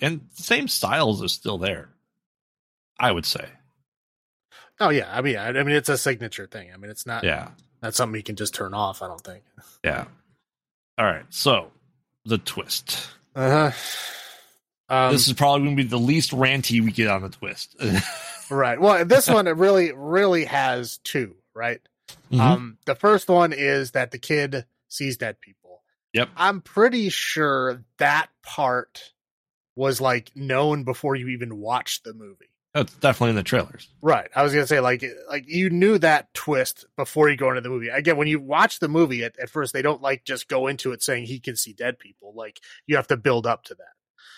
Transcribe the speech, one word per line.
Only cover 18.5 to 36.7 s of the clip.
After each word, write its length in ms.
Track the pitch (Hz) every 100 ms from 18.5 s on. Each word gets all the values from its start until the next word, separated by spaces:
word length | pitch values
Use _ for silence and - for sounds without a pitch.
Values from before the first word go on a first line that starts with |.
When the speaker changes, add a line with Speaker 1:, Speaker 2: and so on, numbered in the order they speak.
| 139 123 120
Speaker 2:
Well, 240 | 196 185
this 220 | 170 269 -
one, 220 | 226 185
it 80 | 160
really, 340 | 190 190 165
really 540 | 131 147 180 202 170
has 540 | 135 139 135 123 120 -
two, 360 | - 143 104 87 _
right? 280 | 110 117 117 _ _ - - -
Speaker 1:
Mm-hmm. 100 | 127
Speaker 2:
Um, 380 | 113 - 120 110 -
the 80 |
first 340 | 131 208 208 -
one 240 | 175 165
is 380 | 143 139 139 131
that 220 | 135 123
the 80 | 123
kid 460 | - 151 143 135 - _ _
sees 280 | - 139 120
dead 240 | 117 104
people. 420 | - 95 _ 90 _ _ _
Speaker 1:
Yep. 160 | 113 - 175
Speaker 2:
I'm 240 | 185 202
pretty 480 | - 202 240 240 196
sure 760 | - - 156 147 135 127 127 - -
that 300 | 143 151 - _
part 680 | - - 135 123 - - - _ _ _ _ _ _
was, 260 | 123 135 123
like, 300 | 131 123 - 139
known 480 | 139 131 151 147
before 320 | 131 123 147 135
you 100 | 127
even 260 | 123 120 104
watched 460 | 110 123 - -
the 100 | 113
movie. 380 | 110 104 98 _ _ _
Speaker 1:
That's 220 | 151 127
definitely 360 | - 139 120 120
in 40 | 110
the 60 |
trailers. 460 | 90 123 - - - _
Speaker 2:
Right. 300 | 156 123 - 135
I 80 |
was 80 | 143
gonna 140 | 147 135
say, 100 | 147
like, 260 | 127 127 127 - -
like, 180 | 143 147
you 200 | 170 185
knew 300 | 175 196 208
that 340 | 160 147 -
twist 520 | - - 139 127